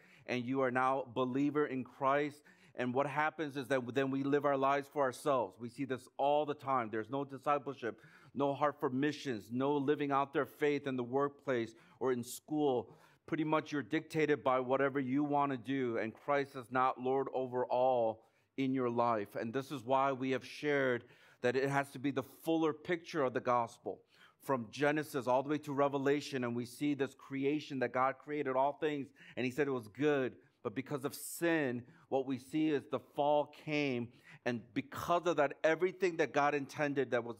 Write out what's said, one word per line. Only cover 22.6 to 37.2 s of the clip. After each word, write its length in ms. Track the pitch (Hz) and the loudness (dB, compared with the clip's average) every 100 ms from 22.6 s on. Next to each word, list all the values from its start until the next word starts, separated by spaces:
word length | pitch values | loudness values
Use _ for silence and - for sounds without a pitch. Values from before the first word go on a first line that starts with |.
| 160 | 2
picture 500 | 147 - 175 170 170 | 0 -4 -6 -4 -2
of 80 | 131 | 0
the 80 | 120 | 0
gospel 600 | 110 120 117 - 107 - _ _ - _ | 2 2 0 -6 -10 -10 _ _ -20 _
from 240 | - 131 107 | -2 -2 -2
Genesis 560 | 110 147 151 147 143 123 | 0 0 0 -2 -4 2
all 160 | 127 | 2
the 60 | 139 | 2
way 100 | 151 | -4
to 140 | 147 | -2
Revelation, 720 | 135 143 139 139 147 143 135 | 0 2 2 2 0 0 -4
and 100 | 123 | -2
we 120 | 120 120 | -2 -6
see 260 | - 147 | -4 -2
this 220 | 135 131 | 0 -2
creation 640 | - - 135 139 151 143 135 | -6 -10 -4 -2 -2 -4 -4
that 160 | 123 | -2
God 220 | 127 131 131 | 2 0 0
created 360 | - 147 131 | -6 -4 0
all 200 | 131 139 | 2 0
things, 340 | 139 156 147 127 - - - | 0 -2 -2 -6 -14 -12 -4
and 80 | 123 | -2
he 40 | |
said 160 | 123 139 | 0 0
it 40 | |
was 180 | 127 107 | -2 -6
good. 460 | 120 151 143 123 - _ _ | -2 2 2 0 -4 _ _
But 120 | 123 | -8
because 300 | 104 131 147 | -8 -6 -6
of 100 | 135 | -6
sin, 720 | - - - 170 160 135 120 120 - _ | -8 -10 -2 0 2 0 -2 -8 -18 _
what 180 | 131 135 | -2 -2
we 120 | 127 | -4
see 320 | - 156 156 | -4 0 2
is 120 | 139 113 | 0 -2
the 80 | 127 | -6
fall 560 | - - 147 147 139 - | -6 -2 2 2 2 -6
came, 440 | 156 147 143 123 120 - - - | -4 0 0 -2 -4 -10 -20 -8
and 160 | 127 120 - | -4 -4 -4
because 520 | 135 131 - - 175 170 | -8 -6 -6 0 2 2
of 100 | 151 | 2
that, 180 | 143 - | 2 2
everything 540 | 156 160 185 185 185 165 | 2 4 0 0 0 2
that 160 | 147 | 2
God 220 | 147 147 | 4 2
intended 580 | 147 135 - 147 139 123 | 2 -2 -2 0 0 0
that 100 | 120 | 0